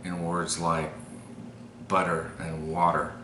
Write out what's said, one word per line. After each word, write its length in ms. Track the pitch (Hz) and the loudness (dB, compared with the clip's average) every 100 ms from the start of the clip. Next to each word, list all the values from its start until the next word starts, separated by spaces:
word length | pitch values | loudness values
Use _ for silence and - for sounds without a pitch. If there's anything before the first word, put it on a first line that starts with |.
in 200 | 90 87 | -4 -2
words 360 | 85 87 85 80 | 0 0 0 0
like 320 | 85 82 76 - - - - - - - - - - | 2 2 0 -6 -12 -14 -14 -14 -14 -14 -16 -14 2
butter 440 | 95 92 82 80 - | 4 4 2 0 -6
and 300 | 85 80 78 | -4 -4 -2
water. 420 | 80 85 80 76 78 | 4 6 6 0 -4